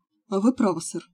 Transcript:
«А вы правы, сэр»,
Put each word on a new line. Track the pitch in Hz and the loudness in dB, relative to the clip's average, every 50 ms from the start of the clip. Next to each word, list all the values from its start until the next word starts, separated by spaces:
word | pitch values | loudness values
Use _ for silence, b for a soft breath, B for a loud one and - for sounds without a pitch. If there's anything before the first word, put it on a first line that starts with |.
| _ _ _ _ _ _ | _ _ _ _ _ _
«А | - 196 | -4 2
вы | 196 247 254 | 2 2 2
правы, | - 233 196 170 165 | 4 0 0 0 -2
сэр», | 170 - - 170 - - | -6 -8 -10 -10 -12 -12